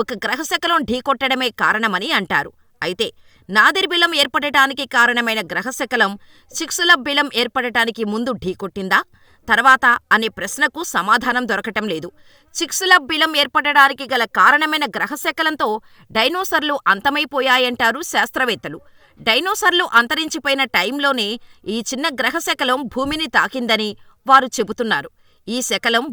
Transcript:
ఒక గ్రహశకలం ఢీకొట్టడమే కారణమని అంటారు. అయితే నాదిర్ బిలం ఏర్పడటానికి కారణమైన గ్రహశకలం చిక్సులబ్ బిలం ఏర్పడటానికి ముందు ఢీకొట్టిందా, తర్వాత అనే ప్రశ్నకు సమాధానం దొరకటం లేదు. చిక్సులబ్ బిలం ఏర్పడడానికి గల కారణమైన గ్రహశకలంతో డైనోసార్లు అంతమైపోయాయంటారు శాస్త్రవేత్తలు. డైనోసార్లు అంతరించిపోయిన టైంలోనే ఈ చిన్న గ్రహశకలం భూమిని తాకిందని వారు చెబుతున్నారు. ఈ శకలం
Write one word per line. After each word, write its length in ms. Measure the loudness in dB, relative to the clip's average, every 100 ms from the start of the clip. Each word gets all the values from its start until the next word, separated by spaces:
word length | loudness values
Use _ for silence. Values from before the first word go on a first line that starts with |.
ఒక 100 | -4 -4
గ్రహశకలం 540 | -4 -4 -4 -2 0 0 0
ఢీకొట్టడమే 580 | -2 -2 0 0 0 -2 0
కారణమని 460 | 2 2 0 -2 -2 -2
అంటారు. 340 | 0 -2 -2 -10 _ -8
అయితే 240 | -6 -4 -4 -6 -20 _ -2
నాదిర్ 400 | 4 4 4 -2
బిలం 220 | 0 2 2
ఏర్పడటానికి 640 | 0 -2 0 2 2 0 -2
కారణమైన 460 | 2 2 2 -2 -2 -4
గ్రహశకలం 600 | -6 -6 -6 -2 0 0 -2 -16 -20 _
చిక్సులబ్ 540 | -10 -6 -2 2 2 2
బిలం 200 | 0 0 0
ఏర్పడటానికి 640 | -2 -2 -2 -2 -2 -2
ముందు 280 | -4 -4 -4 -4
ఢీకొట్టిందా, 560 | -6 -8 -8 -8 -2 -2 -2 _ _ _ -2
తర్వాత 380 | 2 4 6 4 2 4
అనే 160 | 2 2
ప్రశ్నకు 520 | -4 -8 -2 -2 -2 -6
సమాధానం 500 | -2 2 0 0 -2 -2
దొరకటం 340 | -4 -4 -4 -4
లేదు. 160 | -6 -8 -16 -20 _ _
చిక్సులబ్ 540 | -8 -6 -2 4 4 2
బిలం 220 | 0 0 2
ఏర్పడడానికి 680 | 0 0 2 6 6 4 -4
గల 120 | -2 0 4
కారణమైన 480 | 6 6 2 0 -2 -4
గ్రహశకలంతో 720 | -6 -6 -4 -2 -2 0 -2 -4 -8 -20 -6 0
డైనోసార్లు 600 | 0 0 -2 -2 0 0 0
అంతమైపోయాయంటారు 1080 | 0 0 0 -2 0 2 2 2 0 0 0 -2
శాస్త్రవేత్తలు. 640 | 0 0 0 -2 -4 -8 -14 -18 -20 _ -8
డైనోసార్లు 640 | -2 0 0 0 2 2 2 2
అంతరించిపోయిన 640 | 2 -2 -4 -4 -2 -2 0 0
టైంలోనే 520 | -2 0 0 0 -2 -6 -12 -14 -8
ఈ 120 | -6 -4
చిన్న 160 | -4 -4 -2
గ్రహశకలం 600 | -2 -2 -4 -2 0 -2 -4
భూమిని 340 | -6 -4 -4 -2 0
తాకిందని 540 | 0 -2 -2 0 -2 -8 -18 _ 4
వారు 220 | 4 4 -4
చెబుతున్నారు. 520 | -4 -4 -2 -2 -4 _ _ _ -8
ఈ 100 | -6 -4
శకలం 360 | -2 0 0 -2